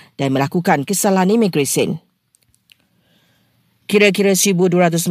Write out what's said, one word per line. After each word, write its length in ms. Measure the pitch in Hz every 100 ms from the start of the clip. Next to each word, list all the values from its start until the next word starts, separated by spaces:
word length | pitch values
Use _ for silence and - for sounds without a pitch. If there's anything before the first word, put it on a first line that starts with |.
| - -
dan 160 | 139
melakukan 560 | 135 139 180 175 151 131
kesalahan 480 | 196 208 190 180 226
imigresen. 640 | 208 160 135 151 117 156 - _ _ _ _ _ _ _ _ _ _ _ _ _ _ _ _ _
Kira-kira 480 | - 202 208 190 196
seribu 400 | 190 202 175 185
dua 160 | 180 175
ratus 160 | 165 175